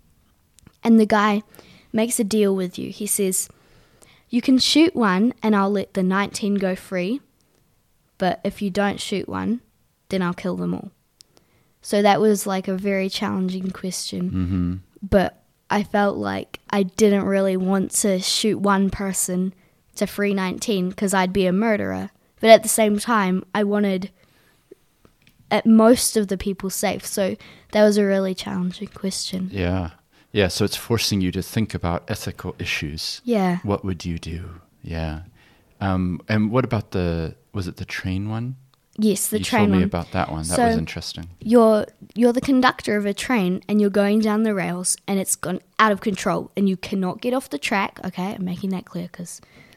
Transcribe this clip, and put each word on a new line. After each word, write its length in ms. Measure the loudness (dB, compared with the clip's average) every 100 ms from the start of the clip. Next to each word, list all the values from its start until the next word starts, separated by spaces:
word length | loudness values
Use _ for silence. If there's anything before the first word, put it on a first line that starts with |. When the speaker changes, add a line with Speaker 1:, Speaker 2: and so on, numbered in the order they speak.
| _ _ _ _ _ _ -20 _
Speaker 1:
And 160 | 6 6
the 80 | 6
guy 340 | 4 4 0 -4 -20 -20 -20 _
makes 280 | -2 0 0
a 40 |
deal 320 | 0 2 2 2
with 220 | -2 -6
you. 140 | -10
He 160 | -8 -4
says, 420 | -2 0 -2 -4 -10 _ _ _ _ _ _ -4
"You 120 | -2
can 180 | 4 4
shoot 360 | 4 4 4 4
one, 380 | 2 4 2 0
and 140 | 0 2
I'll 160 | 2
let 240 | 0 -2 -2
the 80 |
nineteen 520 | 0 0 -2 -4 -2 0
go 200 | -2 -4
free, 440 | -6 -4 -4 -4 _ _ _ _ _ _ _ _ _ -4
but 220 | -2 -2
if 180 | -4 -4
you 80 | -4
don't 300 | 0 -2 -2
shoot 260 | -4 -6 -6
one, 340 | -4 -4 -4 _ _ _ _ -6
then 120 | -2
I'll 140 | -2 -2
kill 200 | -6 -4
them 160 | -4 -4
all." 160 | -8 _ _ _ -20 _ _ _ _ _
So 200 | -2 2
that 180 | 4 6
was, 260 | 4 2 0
like, 220 | -4 -4
a 80 | -4
very 320 | -2 -2 -2
challenging 640 | -4 -4 -2 -2 -4 -6
question. 580 | -8 -8 -8 -8 -6 -4
Speaker 2:
Mm-hmm. 420 | -2 0 0 0 -4 -10 -12
Speaker 1:
But 400 | 2 2 2 -6 _ _ -6
I 140 | -4
felt 340 | -2 0 0 -2
like 420 | -4 -6 -8 -14 -4
I 140 | -2
didn't 400 | -2 4 4 4
really 320 | 2 0 0 0
want 360 | 0 0 0 0
to 160 | 0 0
shoot 380 | 0 0 0 0
one 300 | 2 2 2
person 640 | 0 -6 -4 -4 -2 -4 -6 _ _ _ -6
to 100 | -4
free 280 | -2 0
nineteen 580 | 0 -2 -4 -2 -2 -2
'cause 220 | -2 0
I'd 180 | 2 2
be 140 | 2 2
a 60 |
murderer. 580 | 2 2 0 -2 -6 -8 _ _ 0
But 80 | 8
at 140 | 8
the 60 | 6
same 300 | 0 2 0
time, 460 | 0 0 2 0 -2 -2
I 80 |
wanted 480 | 0 0 0 -2 -6 _ _ _ _ _ _ -20 _ _ _ _ _ _ -2
at 140 | 0 6
most 500 | 8 8 6 4 0
of 100 | 0
the 100 | -2
people 320 | -4 -6 -6
safe. 360 | -2 -2 -4 -6
So 300 | -2 -2 -2 -12 -20 -2
that 120 | 4
was 140 | 6 6
a 80 | 2
really 300 | 2 0 -4
challenging 540 | -6 -4 -4 -6 -14
question. 600 | -8 -6 -6 -6 -6 -6
Speaker 2:
Yeah. 400 | -2 -2 -2 -4 -10 _ _ _
Yeah, 160 | 0 0
so 160 | 2
it's 120 | -2 -2
forcing 460 | -2 -2 0 0
you 100 | 0
to 100 | -2
think 320 | -4 -4 -4
about 300 | -4 -4 -4 -4
ethical 480 | -8 -8 -10 -10 -8
issues. 600 | -6 -6 -6 -8 -10 -8
Speaker 1:
Yeah. 340 | -2 0 0 -2
Speaker 2:
What 200 | -2 -4
would 220 | -4 -6 -6
you 140 | -6
do? 420 | -6 -10 -10 -16 _ _
Yeah. 380 | -8 -6 -6 -6 -12 _ _ _ _ -6
Um, 400 | -2 0 -2 -4 -2
and 220 | 0 0
what 120 | 0 0
about 260 | -2 -4
the, 440 | -2 -2 -2 -4 -10 _
was 160 | -8 -8
it 100 | -8
the 80 | -10
train 440 | -8 -6 -4 -4
one? 280 | -6 -8 -10 _ _ _ -2
Speaker 1:
Yes, 260 | 0 0 -2
the 80 | -4
Speaker 2:
You 60 | -2
Speaker 1:
train 160 | 2
Speaker 2:
told 100 | 4
me 60 | 4
Speaker 1:
one. 60 | 2
Speaker 2:
about 260 | -2 -4
that 180 | -4 -4
one. 140 | -4
That 120 | -2 2
Speaker 1:
So 100 | 2
Speaker 2:
was 100 | 2
interesting. 520 | -2 -8 -10 -12 -14 -10
Speaker 1:
you're, 460 | 2 6 6 4 0 -10 -10 0
you're 180 | 2
the 80 | 2
conductor 560 | 2 4 4 2 -2 -2
of 80 | -2
a 80 |
train 500 | -4 -2 0 0 -2 0
and 100 | 2
you're 100 | 2
going 300 | 2 2 2
down 240 | 2 2
the 100 | 0
rails 440 | 0 -2 -4 -4 -4 -2
and 100 | -2
it's 180 | -2 -4
gone 240 | -4 -6 _ 2
out 140 | 2
of 80 | 2
control 500 | -2 -2 -2 -2 -4 0
and 100 | 0
you 80 | 0
cannot 460 | -4 -4 -4 -4
get 120 | -2
off 160 | -4 -4
the 80 | -6
track. 420 | -2 -2 -4 -6 -10
Okay, 280 | -6 -6 -6
I'm 80 |
making 280 | -6 -6 -4
that 120 | -6 -8
clear 220 | -10 -12
'cause 320 | -12 -16 -16 _ -20 -20